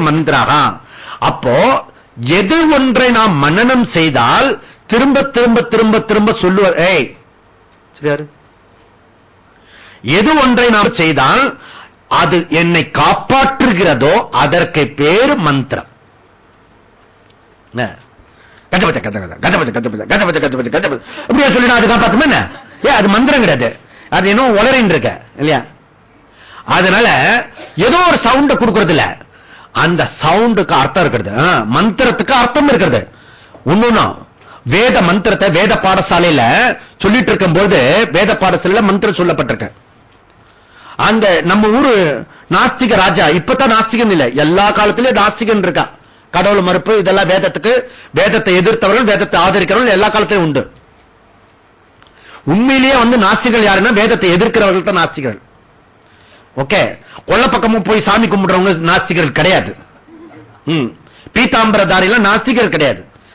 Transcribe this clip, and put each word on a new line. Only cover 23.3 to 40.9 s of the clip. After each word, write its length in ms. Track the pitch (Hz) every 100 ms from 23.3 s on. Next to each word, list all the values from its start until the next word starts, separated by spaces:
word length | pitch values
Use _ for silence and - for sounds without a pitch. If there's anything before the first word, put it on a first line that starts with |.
| 285
கிடையாது, 400 | 202 135 117 - - - -
அது 200 | 165 190
என்ன 200 | 208 262
உளறின்னு 440 | 202 233 269 214 156
இருக்க, 260 | 107 90 - -
இல்லையா? 260 | 151 135 - - _ _ _ _ _ - - - -
அதனால 420 | 165 185 196 233 139 139 240 - - - -
ஏதோ 220 | 214 349 359
ஒரு 100 | -
சவுண்ட 360 | 233 262 285
கொடுக்கறது 360 | 185 196 202 170
இல்ல, 280 | 156 98 - - - - - - 117
அந்த 300 | 156 170 131 -
சவுண்டுக்கு 480 | 156 190 233 208 165
அர்த்தம் 340 | 143 135 185 170
இருக்கிறது, 360 | - 101 107
ஆ, 240 | 165 156 107
மந்திரத்துக்கு 580 | 131 214 202 247 - -
அர்த்தம் 360 | 262 240 294 285
இருக்கிறது. 420 | 247 175 117 - - - - - - 123
ஒண்ணுன்னா 600 | 190 240 214 110 - - _ - -
வேத 380 | 120 165 247 262
மந்திரத்தை 480 | 175 196 220 180 196
வேத 260 | 160 202 214
பாடசாலையில 640 | 190 190 - 175 175 147 117 170 247 190 - -
சொல்லிட்டு 320 | 190 240 185
இருக்கும்போது, 760 | 208 190 165 202 170 127 185 226
வேத 220 | 160 202
பாடசாலையில 480 | 214 185 175 180 202
மந்திரம் 340 | 208 196 214 180
சொல்லப்பட்டிருக்கு. 560 | 175 151 135 113 107 - _ _ _ _ _ _ - _ _ - -